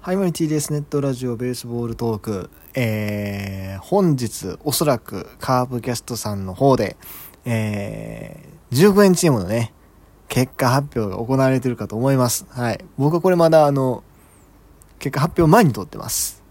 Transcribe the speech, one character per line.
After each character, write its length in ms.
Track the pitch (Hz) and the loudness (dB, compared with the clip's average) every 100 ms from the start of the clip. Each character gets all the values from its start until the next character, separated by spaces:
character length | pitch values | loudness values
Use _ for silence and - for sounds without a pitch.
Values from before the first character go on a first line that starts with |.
は 100 | - | -2
い、 40 | 190 | 0
マ 80 | 185 | 0
リ 80 | |
テ 120 | 160 160 | 0 -2
ィ 20 | |
ー 20 | |
デ 60 | 151 | 0
ィ 20 | |
ー 0 | |
エ 40 | |
ス 120 | - | -2
ネ 60 | 151 | -4
ッ 20 | |
ト 180 | 147 147 | -2 -2
ラ 140 | 139 | -2
ジ 140 | 123 127 | -4 -4
オ 80 | 117 | -4
ベ 160 | 123 | -6
ー 20 | |
ス 140 | 123 120 | -6 -8
ボ 160 | 120 | -6
ー 60 | 117 | -6
ル 60 | 117 | -4
ト 200 | 117 107 | -4 -4
ー 40 | |
ク。 300 | - 101 - _ - | -6 -8 -8 _ -10
え 1000 | - 117 107 104 104 104 101 98 98 95 98 | -4 -2 -2 -4 -6 -6 -6 -8 -8 -10 -12
ー、 40 | |
本 340 | - 196 180 135 | -2 2 2 2
日、 420 | 113 - 95 - | -2 -6 -10 -6
お 80 | 151 | -4
そ 120 | - | 0
ら 140 | 147 120 | 0 0
く 320 | - 101 - - | -4 -12 -12 -12
カ 260 | - 127 127 | -2 0 0
ー 20 | |
プ 120 | 123 | -6
キ 120 | 117 | -6
ャ 40 | 120 | -8
ス 60 | |
ト 140 | - 117 | -6 -8
さ 180 | 107 | -6
ん 140 | 101 95 | -6 -8
の 80 | 92 | 2
方 200 | 139 131 | 4 4
で、 220 | 104 - - - - - 123 | 0 -6 -20 -20 -20 -12 -4
え 1040 | 113 107 104 101 - - - - - - - _ | -2 -2 -4 -8 -10 -12 -14 -16 -18 -20 -20 _
ー、 40 | 123 | 4
十 180 | 202 | 6
五 100 | 196 | 8
円 100 | 202 | 6
チ 160 | 175 170 | 6 2
ー 20 | |
ム 100 | 120 | 2
の 60 | 90 | 0
ね、 280 | 110 113 _ _ _ _ _ _ | -2 -4 _ _ _ _ _ _
結 260 | 123 127 | -2 -2
果 160 | - 127 | 0 0
発 300 | 131 143 120 | 0 -2 -4
表 160 | 104 95 | -4 -6
が 80 | |
行 140 | 117 135 | -2 2
わ 140 | 131 | 2
れ 80 | 131 | 2
て 100 | 131 | -2
る 60 | 117 | -4
か 120 | 101 | -6
と 80 | 107 | -2
思 160 | 131 | 2
い 60 | 135 | 2
ま 140 | 123 | 2
す。 160 | - - | -2 -8
は 220 | 127 120 | -6 -4
い。 120 | - - - | -6 -10 -2
僕 160 | 143 | 0
は 80 | 165 | 2
こ 80 | 185 | 2
れ 60 | 175 | 4
ま 160 | 165 | 6
だ、 160 | 160 147 | 6 6
あ 40 | |
の、 320 | 139 131 120 - _ _ _ _ _ _ - - _ | 2 -2 -4 -10 _ _ _ _ _ _ -20 -20 _
結 160 | 143 | -6
果 60 | 139 | -2
発 200 | 143 - | 0 2
表 120 | 165 | 6
前 140 | 208 180 | 6 6
に 60 | |
撮 120 | 107 | 2
っ 20 | - | -10
て 140 | - | -12
ま 100 | - | -8
す。 320 | - - - _ | -6 -6 -10 _